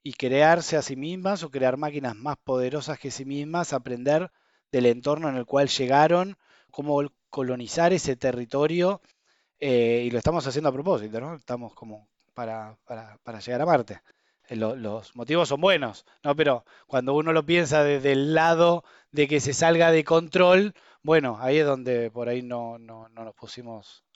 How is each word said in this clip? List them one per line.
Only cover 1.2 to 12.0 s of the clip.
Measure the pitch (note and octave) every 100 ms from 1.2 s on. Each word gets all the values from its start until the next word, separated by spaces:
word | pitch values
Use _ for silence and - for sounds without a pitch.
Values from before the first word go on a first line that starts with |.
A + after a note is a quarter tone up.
| F#3 G3
o | D#3+
crear | C3+ B2+ C3+
máquinas | D3+ C#3+ C3 A2
más | C#3+ C#3
poderosas | - B2+ B2+ D3 C#3+ D3
que | C3+
sí | - C3+
mismas, | C#3+ D3 E3+ E3+
aprender | C3+ B2 B2 C3+ D#3 F3+ _ _ _ _
del | C3 B2
entorno | A#2+ C#3+ D3+ D#3
en | C3
el | A#2
cual | C#3 C#3
llegaron, | - B2+ C#3 D#3+ F3 F#3+ F#3+ _ _ _
cómo | - D3 C#3+ C#3+ _ _
colonizar | C#3 B2+ B2 A2+ E3 F3
ese | F3+ - B2+
territorio, | C3 B2 A#2 C#3 D#3 E3+ F3+ G3+ _ _ _ _ _ -
eh, | C#3+ B2 A#2 A#2+ A#2+
y |
lo | A#2+
estamos | D3+ E3 C3+
haciendo | C#3 D3+
a |
propósito, | C3 F3+ C#3 G#2+ A2
¿no? | C#3+
Estamos | D#3+ - B2 A2+
como | - A2 G#2+